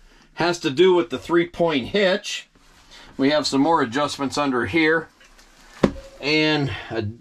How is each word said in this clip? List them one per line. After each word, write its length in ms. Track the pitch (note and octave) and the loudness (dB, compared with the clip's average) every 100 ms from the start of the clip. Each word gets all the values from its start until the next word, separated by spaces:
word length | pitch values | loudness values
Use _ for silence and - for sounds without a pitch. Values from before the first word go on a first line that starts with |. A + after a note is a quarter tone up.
| - _ _ | -20 _ _
has 260 | - E3 E3+ | -4 -2 0
to 100 | D#3+ | -2
do 240 | C3+ F#3 | 4 4
with 160 | F3 E3 | 4 0
the 60 | B2+ | -6
three-point 680 | - E3+ E3+ - E3+ D3 A#2 | -2 0 0 0 0 0 -2
hitch. 640 | - G3 F3+ - - - _ _ _ - - - - | 0 2 0 -4 -12 -12 _ _ _ -20 -20 -16 -2
We 140 | C3+ | 2
have 180 | D3+ C3+ | 2 0
some 140 | C#3 | 2
more 200 | C#3+ D3 | 4 2
adjustments 560 | B2+ B2 D3 - C#3 C#3+ | 2 -2 -2 -4 -6 -2
under 280 | C#3+ B2+ A2+ | -2 -2 -2
here. 420 | E3 D#3 D#3+ D#3+ _ - - - - - - - - - - | 0 2 2 -2 _ -20 -20 -20 -20 -20 -2 -2 -2 -16 -8
And 540 | C#3 D#3 D#3 D3+ C#3+ F#2+ - | -2 2 2 2 -2 -4 -8
a 180 | A2+ G#2 A#2 | -6 -6 -8